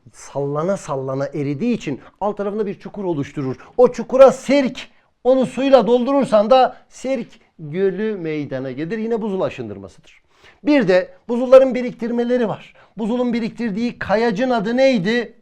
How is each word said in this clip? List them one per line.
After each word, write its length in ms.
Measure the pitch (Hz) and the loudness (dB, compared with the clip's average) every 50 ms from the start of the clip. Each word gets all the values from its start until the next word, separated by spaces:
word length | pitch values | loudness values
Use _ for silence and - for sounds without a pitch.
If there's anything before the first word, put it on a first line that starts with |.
| _ - _ | _ -20 _
Sallana 640 | - - - - 139 143 143 143 147 156 180 202 | -20 -20 -12 -8 -6 -6 -4 -4 -4 -2 -2 -4
sallana 500 | 185 - - 151 135 131 135 131 135 139 | -4 -6 -8 -8 -6 -6 -6 -4 -4 -6
eridiği 500 | 139 - 165 143 139 147 135 180 240 240 | -6 -6 -6 -4 -4 -4 -4 -2 -2 -2
için 240 | - - 160 135 - - - _ _ | -2 -4 -8 -8 -8 -10 -20 _ _
alt 160 | 185 208 202 | -6 -6 -4
tarafında 300 | 202 202 208 196 214 214 | -4 -6 -6 -4 -4 -6
bir 120 | 202 196 - | -6 -6 -10
çukur 260 | - 190 - 202 202 | -14 -16 -12 -8 -6
oluşturur. 520 | 180 175 139 139 - - - 139 131 123 - - - _ | -4 -4 -4 -4 -6 -6 -8 -6 -6 -6 -8 -12 -14 _
O 160 | - 247 233 - | 2 2 2 2
çukura 400 | - 226 - 233 262 269 254 - | -2 -10 -4 6 8 8 8 8
sirk, 560 | - - - 262 285 269 240 - - - - _ _ _ _ _ _ _ | 4 -2 0 2 2 2 0 -4 -8 -18 -20 _ _ _ _ _ _ _
onu 220 | 240 262 262 254 | 2 2 2 2
suyla 400 | - - - 262 277 262 254 220 | -2 -2 -2 2 6 6 6 6
doldurursan 640 | 196 240 247 240 240 277 277 254 - 214 214 208 226 | 4 2 2 2 2 0 0 0 4 2 2 4 6
da 260 | 262 262 254 208 - - _ _ | 6 6 6 4 0 -8 _ _
sirk 400 | _ - - 254 269 262 226 - - _ _ _ _ _ | _ -10 -4 -4 -4 -4 -4 -10 -16 _ _ _ _ _
gölü 580 | 165 147 147 180 196 196 180 180 214 220 214 | -14 -10 -4 -2 0 0 0 -2 -4 -4 -4
meydana 540 | 196 165 160 156 151 147 123 131 131 131 135 | -4 -6 -6 -6 -6 -6 -6 -6 -8 -8 -8
gelir. 280 | 127 127 156 165 226 220 | -8 -8 -8 -8 -6 -6
Yine 240 | 220 226 233 226 202 | -4 -4 -4 -4 -4
buzul 180 | 220 190 190 | -4 -4 -4
aşındırmasıdır. 840 | 170 131 - - 123 110 101 98 98 95 - - _ - - _ _ _ _ _ _ - _ _ - | -4 -4 -6 -8 -12 -12 -12 -14 -16 -18 -20 -20 _ -20 -20 _ _ _ _ _ _ -20 _ _ 0
Bir 260 | - 294 285 226 165 | 2 2 2 4 4
de 260 | 185 180 185 - - - _ - | 2 2 2 -2 -12 -20 _ -6
buzulların 460 | 240 233 254 247 262 262 269 262 233 | -4 -4 2 6 8 8 8 6 0
biriktirmeleri 760 | 254 247 247 - - 233 240 240 240 240 240 247 247 240 202 | -4 -6 -6 -8 -8 -8 -6 -4 -4 -2 0 0 -2 0 -2
var. 260 | 156 - - - _ - - _ _ - | -4 -8 -12 -20 _ -20 -20 _ _ -8
Buzulun 340 | 233 202 240 247 247 247 226 | -4 -4 -2 -2 -2 -2 -2
biriktirdiği 680 | 240 233 214 - - 233 233 185 220 233 240 - - | -2 -4 -6 -6 -6 -6 -6 -4 -4 -4 -6 -6 -8
kayacın 520 | - - 190 214 226 240 208 175 254 254 | -4 -2 0 0 2 0 0 -2 -2 -2
adı 260 | 254 226 185 220 233 | 0 -2 -2 -2 0
neydi? 580 | 254 269 269 262 226 165 202 226 240 226 - - _ | 2 4 4 4 2 0 0 -2 -2 -2 -6 -10 _